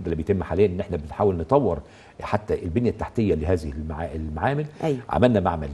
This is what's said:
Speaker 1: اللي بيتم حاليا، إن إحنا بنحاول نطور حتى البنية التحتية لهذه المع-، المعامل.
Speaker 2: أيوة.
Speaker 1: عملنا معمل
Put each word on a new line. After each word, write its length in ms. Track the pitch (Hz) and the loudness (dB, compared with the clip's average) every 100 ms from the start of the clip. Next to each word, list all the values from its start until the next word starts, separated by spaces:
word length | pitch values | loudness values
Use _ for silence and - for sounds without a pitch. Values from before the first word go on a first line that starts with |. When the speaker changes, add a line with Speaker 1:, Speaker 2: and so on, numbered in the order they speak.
Speaker 1:
اللي 100 | 87 | -4
بيتم 280 | 80 80 95 | -2 0 0
حاليا، 240 | 82 82 104 | 0 4 4
إن 140 | 90 | 2
إحنا 160 | - 82 | -4 -4
بنحاول 400 | 76 - 104 90 | -4 0 2 2
نطور 420 | 80 143 110 78 - - - - | 2 4 4 -2 -6 -20 -20 -12
حتى 400 | - 107 - 82 | -4 -4 -2 -2
البنية 280 | 90 87 120 | 0 0 0
التحتية 440 | - 82 - 104 | -2 -4 0 2
لهذه 380 | 80 78 90 78 | 2 2 0 -2
المع-، 420 | 71 78 76 82 | -8 -8 -6 -6
المعامل. 520 | 80 78 78 110 143 151 - | -6 -6 -2 -2 -2 -6 -6
Speaker 2:
أيوة. 140 | 165 131 - | -4 -4 -2
Speaker 1:
عملنا 320 | 78 123 107 | 2 4 4
معمل 280 | 90 82 71 | 2 0 -4